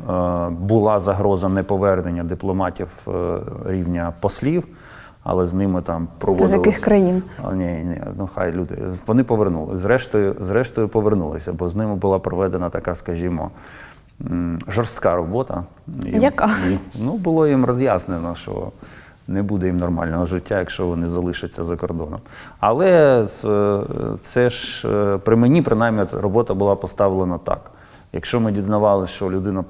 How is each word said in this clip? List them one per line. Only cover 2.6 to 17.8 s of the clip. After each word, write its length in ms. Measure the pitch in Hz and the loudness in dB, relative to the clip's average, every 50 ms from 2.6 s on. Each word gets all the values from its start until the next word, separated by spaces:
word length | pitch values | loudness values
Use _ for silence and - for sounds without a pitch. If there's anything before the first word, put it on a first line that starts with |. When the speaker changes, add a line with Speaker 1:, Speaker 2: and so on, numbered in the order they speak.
| 92 90 87 - 95 87 - - - 98 | -2 -2 -4 -6 -8 -10 -10 -12 -10 -6
Speaker 1:
е, 40 | 95 90 87 87 87 90 - - - - - | -4 -4 -2 -4 -4 -4 -6 -8 -10 -10 -6
рівня 480 | 98 95 95 90 85 87 85 85 85 85 - | -4 -4 -2 -2 -2 -2 -2 -4 -6 -4 -2
послів, 480 | - 101 - - - 139 165 175 - - - - - - - - - - - - - | -2 -2 -2 -2 -2 -2 0 -2 -2 -6 -10 -20 -20 -20 -20 -20 -20 -20 -20 -10 -4
але 220 | - 92 92 90 | -2 0 2 2
з 80 | 87 87 | 2 0
ними 280 | 95 101 98 92 90 | 0 0 0 0 -2
там 260 | 85 - 85 82 85 82 - - | -2 -4 -4 -4 -4 -6 -8 -4
проводилось 340 | - - 190 180 185 185 | 0 0 2 4 4 4
Speaker 2:
З 20 | 196 | 4
яких 260 | 202 - 214 202 - | 4 4 4 2 2
країн? 440 | - 214 208 202 185 175 185 185 180 - - - - | 2 4 4 4 4 4 2 0 -2 -6 -10 -10 -6
Speaker 1:
А, 100 | - 95 | -4 -4
ні, 120 | 95 90 | -2 -2
ні, 360 | 87 87 80 85 87 85 - - - - 95 | -2 -4 -4 -4 -6 -6 -6 -8 -8 -8 -8
ну 120 | 98 90 - | -8 -6 -4
хай 160 | - 92 87 | -2 -2 -2
люди. 260 | 82 90 90 - - - - 95 92 90 - - | -2 -2 -4 -4 -6 -6 -6 -6 -8 -6 -2 2
Вони 160 | 110 127 131 | 4 4 4
повернули. 540 | - 120 107 107 98 87 82 78 - 98 90 | 4 4 4 4 2 2 -2 -4 -4 -4 -2
Зрештою, 580 | 90 101 120 131 - - - 107 101 98 - - | 2 2 2 2 2 2 2 2 2 2 0 -2
зрештою 460 | 104 90 101 113 127 - - 117 110 101 | -2 0 0 0 0 0 0 -2 -2 0
повернулися, 680 | - 113 104 107 110 98 85 78 78 80 - - 87 | 2 2 2 4 2 2 0 -2 -4 -6 -6 -6 -6
бо 160 | 82 90 87 | -4 -4 -4
з 60 | 85 | -2
ними 200 | 104 110 107 104 | -2 -2 -2 -2
була 240 | 92 98 98 95 95 | 0 0 2 2 2
проведена 500 | 90 - 87 90 95 92 90 90 87 85 | 0 -2 -2 0 -2 0 -2 -2 -4 -4
така, 260 | - - - - 87 | -6 -6 -6 -6 -6
скажімо, 560 | - - - 85 85 87 90 90 80 78 - - - - - - - - - - - - _ _ - | -6 -6 -6 -6 -4 -4 -4 -4 -4 -6 -8 -10 -14 -20 -20 -20 -20 -20 -20 -20 -20 -20 _ _ -12
м, 380 | - - 87 87 87 85 85 82 82 - | -8 -6 -4 -4 -2 -4 -4 -6 -6 -4
жорстка 480 | 92 110 120 - - - - 98 85 | -2 -2 -2 -2 -2 0 0 2 2
робота. 480 | 90 85 82 95 120 131 - - 90 90 - - - - - - - - | 2 0 -2 -2 -4 -4 -4 -6 -8 -8 -10 -14 -20 -18 -14 -12 -10 -6
І, 140 | - - 220 | -2 0 2
Speaker 2:
Яка? 300 | 240 285 277 - - 214 214 196 185 180 | 2 2 2 2 0 0 2 2 0 0
Speaker 1:
і, 60 | 139 - - - - 117 107 | 0 -2 -4 -8 -8 -6 -4
ну, 100 | 131 185 | -4 -2
було 340 | 226 180 175 160 160 156 151 | -2 0 2 2 4 4 4
їм 180 | 143 131 123 | 4 4 2
роз'яснено, 720 | 123 123 123 | 2 2 2